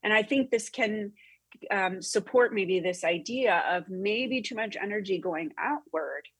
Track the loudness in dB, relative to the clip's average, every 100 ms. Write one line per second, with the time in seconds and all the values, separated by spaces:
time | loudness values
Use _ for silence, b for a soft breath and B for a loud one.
0 | 4 2 4 2 2 0 -2 -2 -2 -2
1 | -6 -10 b b _ -20 -2 0 0 -2
2 | -2 -2 2 4 4 4 0 2 0 0
3 | 0 -2 -2 0 2 4 2 -2 -2 -4
4 | -2 0 -2 -4 -4 -6 -6 -6 -4 -4
5 | -2 -2 -2 -4 -6 -4 -2 -2 -4 -4
6 | -4 -8 -12 _